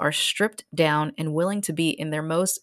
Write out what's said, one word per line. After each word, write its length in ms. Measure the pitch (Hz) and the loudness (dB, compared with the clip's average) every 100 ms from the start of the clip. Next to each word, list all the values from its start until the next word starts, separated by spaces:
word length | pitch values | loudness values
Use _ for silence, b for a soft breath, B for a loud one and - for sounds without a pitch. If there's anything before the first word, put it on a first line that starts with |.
are 120 | 147 | -2
stripped 520 | 147 - - 214 - - | 0 0 0 0 -2 -6
down 380 | 151 156 151 151 143 | 2 4 4 0 -2
and 160 | 156 | -2
willing 260 | 151 185 202 | 0 0 0
to 100 | 196 | -2
be 180 | 160 160 | 0 0
in 200 | - 156 | 0 -2
their 120 | 151 | -2
most 380 | 160 165 185 - | 0 0 0 -2